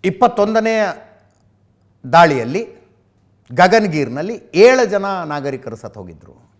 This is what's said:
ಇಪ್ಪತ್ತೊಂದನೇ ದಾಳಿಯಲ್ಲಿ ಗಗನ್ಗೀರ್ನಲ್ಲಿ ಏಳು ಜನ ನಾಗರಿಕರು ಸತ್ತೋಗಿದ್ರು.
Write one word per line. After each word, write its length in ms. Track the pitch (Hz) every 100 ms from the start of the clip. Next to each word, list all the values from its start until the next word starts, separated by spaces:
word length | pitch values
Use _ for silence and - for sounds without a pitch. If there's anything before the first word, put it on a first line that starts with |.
| 190
ಇಪ್ಪತ್ತೊಂದನೇ 1000 | 185 240 240 208 220 220 220 202 - - _ _ _ _ _ _ _ _ _ 131
ದಾಳಿಯಲ್ಲಿ 640 | 165 170 135 117 170 226 - _ _ _ _ _ _ _
ಗಗನ್ಗೀರ್ನಲ್ಲಿ 880 | 127 180 226 208 156 135 127 180 233 - 156
ಏಳು 300 | 226 254 226
ಜನ 200 | 202 196 190
ನಾಗರಿಕರು 520 | 160 147 139 131 - 113
ಸತ್ತೋಗಿದ್ರು. 760 | - 107 92 80 - 60 _